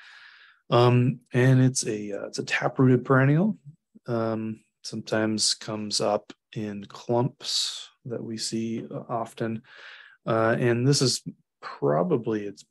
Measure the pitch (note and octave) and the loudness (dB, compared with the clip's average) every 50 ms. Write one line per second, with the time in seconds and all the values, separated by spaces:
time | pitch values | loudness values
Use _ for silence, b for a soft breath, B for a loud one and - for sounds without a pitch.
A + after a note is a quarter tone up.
0 | B B B B B B B B B B B B B B - A#2+ A#2+ B2 B2 B2 | B B B B B B B B B B B B B B 4 6 6 6 6 6
1 | B2 B2 - - _ _ - B2 B2 C3 C3 C3 C3 B2+ B2+ - - B2+ A2 G#2+ | 4 2 0 -2 _ _ 0 2 4 6 6 6 6 4 2 0 -2 -4 -4 -6
2 | G#2 G#2 G2+ G2+ G#2+ A2 - - - - - - - C3+ - - C3+ B2+ B2+ B2 | -6 -8 -8 -8 -8 -8 -8 -8 -6 -4 -4 -2 -2 -2 0 4 4 6 6 4
3 | B2 - C3+ C3 C3+ C3+ D3 D#3 F#3 A3 G3 - _ C#3+ - _ _ _ _ - | 4 2 2 4 4 4 4 4 2 2 0 -4 _ -20 -20 _ _ _ _ -16
4 | _ - A#2+ A#2 A2+ A2+ A2 A2 A2 A2 A2 A2 _ _ _ _ - - - A2+ | _ -6 -4 -2 -2 -2 -2 -4 -4 -6 -8 -10 _ _ _ _ -16 -12 -12 -12
5 | - - - A2 A2 A2 A2 G#2+ - - - - - - A2 G#2+ G#2+ G#2 G#2 - | -8 -4 -2 0 0 0 0 0 0 0 -2 -2 -6 -8 -8 -8 -6 -6 -4 -2
6 | A2+ A2 G#2 G#2+ - - - _ _ _ - A#2 G#2+ G#2 G#2 G2+ G2+ - - - | 0 0 0 -2 -2 -6 -20 _ _ _ -10 -8 -8 -6 -8 -10 -12 -14 -16 -12
7 | - - A#2+ A#2 A#2+ C3 - _ - - - - - - - - - - _ _ | -6 -2 0 0 0 0 -2 _ -8 -6 -4 -4 -4 -4 -6 -10 -14 -18 _ _
8 | - C3 A#2 B2 B2+ A2+ A2+ A2 A2 - - A2+ A2+ A2+ A2+ A#2 - - - C#3 | -14 -10 -10 -8 -8 -8 -8 -8 -8 -6 -4 -4 -4 -4 -6 -6 -8 -8 -10 -12
9 | - - B2 A#2 A2+ A2+ - - A#2+ A2+ A2+ A2 - B B B B B B B | -10 -6 -6 -6 -6 -8 -8 -6 -6 -6 -6 -6 -10 B B B B B B B
10 | B B B B B - A2+ A2+ A2+ A2+ A#2 - B2+ B2 A#2 A#2 A#2+ C3+ C#3+ C#3 | B B B B B -2 0 2 2 2 2 2 2 2 2 2 2 2 2 2
11 | C#3 B2 - - - - - _ _ _ _ _ - - - - - C#3+ D3 D#3 | 2 0 0 -2 -6 -10 -16 _ _ _ _ _ -16 -16 -8 -2 0 0 2 2
12 | F3 F#3 E3+ B2 A2 A#2+ A2 G#2+ G#2 G2+ G2 - - _ | 2 2 0 -2 -2 -2 -4 -4 -4 -8 -12 -14 -18 _